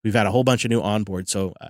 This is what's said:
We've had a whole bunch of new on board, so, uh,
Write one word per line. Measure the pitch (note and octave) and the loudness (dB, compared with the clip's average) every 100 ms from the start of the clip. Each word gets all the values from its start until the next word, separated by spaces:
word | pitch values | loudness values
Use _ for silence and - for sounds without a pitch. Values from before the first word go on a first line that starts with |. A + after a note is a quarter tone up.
We've | A2 | 0
had | A2 G2 | 2 4
a | |
whole | A#2+ | 4
bunch | C3 B2 A#2 | 2 2 0
of | |
new | A#2 | 0
on | F2+ G#2+ | 0 -2
board, | G2+ F#2 F#2 | -2 -6 -6
so, | G2 F#2+ - | -4 -4 -6
uh, | - | -18